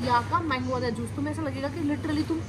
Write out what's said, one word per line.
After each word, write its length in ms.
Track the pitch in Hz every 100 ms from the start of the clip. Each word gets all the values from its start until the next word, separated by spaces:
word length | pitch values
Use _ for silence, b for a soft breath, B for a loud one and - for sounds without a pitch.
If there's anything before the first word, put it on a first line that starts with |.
यहाँ 220 | 247 240 240
का 100 | 339
मैंगो 280 | 330 262 254
वाला 180 | 254 247 233
जूस। 100 | 233 -
तुम्हें 160 | 285
ऐसा 100 | 311
लगेगा 260 | 302 262 277
कि 120 | 339 294
literally 360 | 294 302 294 311
तुम 120 | 320